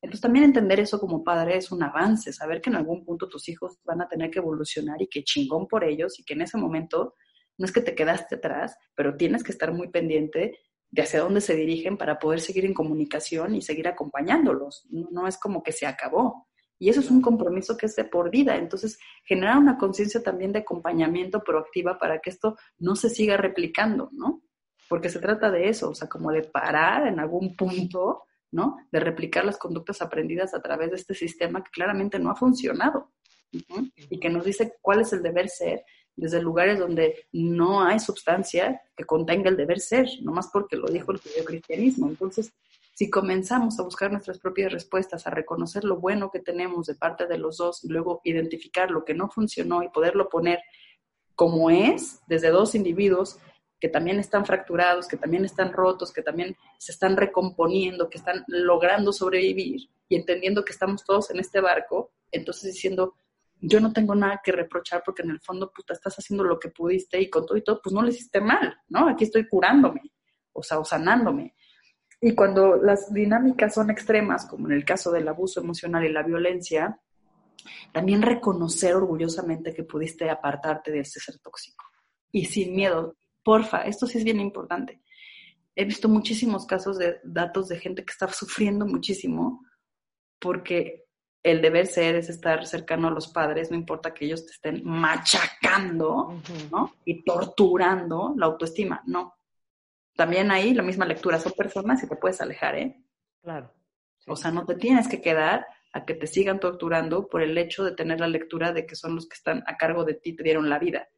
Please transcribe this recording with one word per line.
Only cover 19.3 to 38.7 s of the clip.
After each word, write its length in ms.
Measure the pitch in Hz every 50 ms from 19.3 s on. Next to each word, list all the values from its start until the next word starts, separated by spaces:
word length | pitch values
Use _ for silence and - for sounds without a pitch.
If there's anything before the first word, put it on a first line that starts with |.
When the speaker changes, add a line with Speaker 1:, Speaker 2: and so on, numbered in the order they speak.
| 196 185 185 202 240 277
Speaker 1:
una 200 | 294 285 254 254
conciencia 440 | - 196 190 - 208 208 - 233 226
también 300 | 202 185 180 185 196 202
de 60 | 214
acompañamiento 840 | 214 - 175 170 165 170 170 165 160 156 170 180 180 185 185 220 214
proactiva 560 | - 160 160 160 - - 185 175 180 185 180
para 200 | 165 165 160 156
que 80 | - -
esto 260 | 180 - - 214 214 - - _ _ _
no 160 | 170 175 196
se 120 | 214 - 233
siga 300 | 226 - 214 214 202 196
replicando, 720 | 196 185 - - 170 165 - - 202 220 214 - - - -
¿no? 300 | - - 247 339 - _ _ _ _ _ _ _ _ _ _
Porque 200 | 170 170 170 180
se 100 | 170 175
trata 320 | 170 196 214 214 220 214
de 180 | 190 170 175 196
eso, 200 | 220 220 - -
o 40 | 151
sea, 140 | - 160 156
como 220 | - 165 165 160
de 120 | 156 156 156
parar 680 | - _ 139 - - 151 151 160 180 208 247 302 254
en 100 | 196 165
algún 380 | 147 160 170 180 185 190 180
punto, 680 | - 196 180 180 185 180 180 180 185 180 208 302 - - _ _ _ _ _ -
¿no? 240 | 165 190 269 285 - - _ -
De 80 | 160
replicar 440 | 156 165 160 165 165 165 - - 180
las 120 | 202 202 -
conductas 440 | - 175 170 156 165 - 202 - 175
aprendidas 500 | 170 - 160 160 160 165 170 185 185 185
a 60 | 175 -
través 280 | - 147 151 160 165
de 60 | 185
este 180 | 180 185 _ 196
sistema 500 | - 165 170 165 - 170 170 170 190 185
que 60 | -
claramente 480 | - - 175 196 208 190 196 202 208 196
no 120 | 175 175
ha 60 | 196
funcionado. 760 | - 247 254 247 - - - - - 208 269 277 277 - _ _ _ _ _ _ _ _ _ -
Ujú. 360 | - - _ 349 196 254 262 _ _ 147 -
Y 100 | 180 185
que 80 | 175 165
nos 160 | 170 170 175
dice 300 | 196 196 - 233 220 - _ _
cuál 180 | - 196 214
es 120 | 226 220 -
el 80 | 185 175
deber 260 | 170 165 175 - 196
ser 340 | - - 175 170 165 165 - _ _ _ _ _ _
desde 260 | - 165 160 160 170
lugares 380 | 170 165 165 170 175 190 208 202
donde 480 | 180 170 170 160 165 156 156 - - _ -
no 500 | 170 165 170 170 170 170 180 196 202 190
hay 160 | 175 202 220
sustancia 800 | 220 - 202 - - - 170 185 190 - - 170 185 220